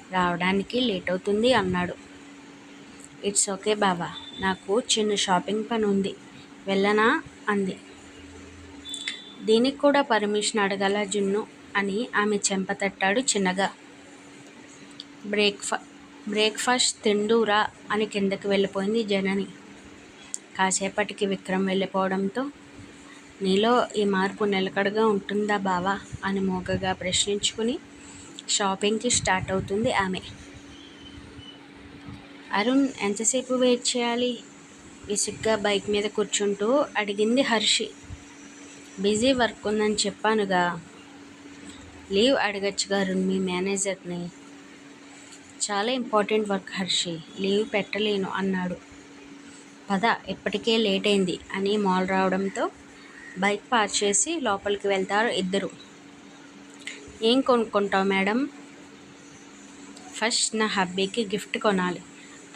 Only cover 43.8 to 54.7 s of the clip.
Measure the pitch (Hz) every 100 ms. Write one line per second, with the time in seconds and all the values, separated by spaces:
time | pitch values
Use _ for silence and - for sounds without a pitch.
43.8 | 196 185 175 175 175 - - - - -
44.8 | - - - - - - - - - 202
45.8 | 220 262 - 214 202 214 208 196 - 190
46.8 | 180 - 175 165 - - 196 202 220 208
47.8 | 190 202 214 202 190 190 190 185 180 175
48.8 | - - - - - - - - - -
49.8 | - 196 226 190 - 185 202 202 226 226
50.8 | 214 196 208 202 180 - - 190 196 214
51.8 | 196 185 185 190 190 185 196 226 349 -
52.8 | - - - - - 185 202 202 - 240
53.8 | 196 - 202 202 311 330 240 196 202